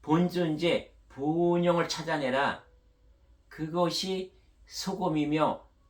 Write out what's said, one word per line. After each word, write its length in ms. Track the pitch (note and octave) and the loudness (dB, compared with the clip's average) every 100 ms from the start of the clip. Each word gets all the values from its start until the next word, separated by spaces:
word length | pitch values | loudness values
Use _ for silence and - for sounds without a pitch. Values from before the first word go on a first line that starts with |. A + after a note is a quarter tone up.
본존재, 920 | - D#3+ F3+ F3 E3 D3+ E3+ - - - _ | 2 2 4 0 0 0 0 0 -4 -20 _
본영을 760 | C3+ C#3+ E3 F3 F3 F3 E3+ E3 | -6 -2 2 2 4 4 2 0
찾아내라. 760 | - D#3+ D#3 C3 C3 A2 F#2 - _ _ _ _ _ _ _ _ | -4 -4 -2 0 2 0 -2 -14 _ _ _ _ _ _ _ _
그것이 840 | - D#3 E3+ F3 - F#3+ F#3 F#3 - _ _ | -10 -4 0 0 0 -4 -4 -6 -14 _ _
소금이며 1000 | - - - - F3 D#3 D3 D#3 D3+ - - _ | -16 -8 -6 -4 -2 0 0 2 0 -2 -12 _